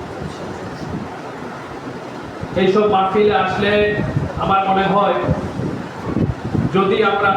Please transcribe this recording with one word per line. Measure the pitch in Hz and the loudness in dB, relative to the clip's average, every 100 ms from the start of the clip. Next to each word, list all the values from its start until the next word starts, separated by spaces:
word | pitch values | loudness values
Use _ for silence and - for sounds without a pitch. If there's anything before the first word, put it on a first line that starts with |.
| - - - - - - 95 - - - - - 143 - - - - - - - - - - - - 180 | -10 -10 -10 -10 -10 -10 -10 -10 -8 -8 -8 -12 -12 -12 -12 -12 -12 -12 -12 -12 -12 -12 -12 -12 -4 2
এইসব | 190 202 208 | 4 6 4
মাহফিলে | 190 190 214 208 196 | 4 4 4 4 4
আসলে | - 202 208 208 208 208 - - - - | 2 0 2 4 4 2 0 -2 -2 -2
আমার | 190 190 190 | 2 2 4
মনে | 190 | 2
হয় | 196 196 196 175 170 - 190 - 139 - - - - - - - - - - | 2 4 2 2 0 -2 -4 -4 -4 -6 -8 -8 -4 -2 -2 -2 -4 -2 0
যদি | 190 190 220 | 2 2 4
আমরা | 214 196 196 | 2 2 2